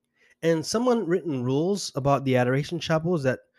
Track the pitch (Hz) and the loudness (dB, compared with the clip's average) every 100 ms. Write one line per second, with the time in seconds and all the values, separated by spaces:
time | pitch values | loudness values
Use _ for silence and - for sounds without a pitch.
0 | _ _ _ _ 160 165 147 220 247 240 | _ _ _ _ 0 0 0 0 2 0
1 | 165 185 175 135 123 135 170 202 - - | 2 -2 -2 -4 0 0 0 -2 -4 -2
2 | 135 135 135 127 123 135 151 175 - 160 | 0 2 2 2 2 0 -2 -6 -2 -2
3 | 160 175 131 117 _ | 0 0 0 -2 _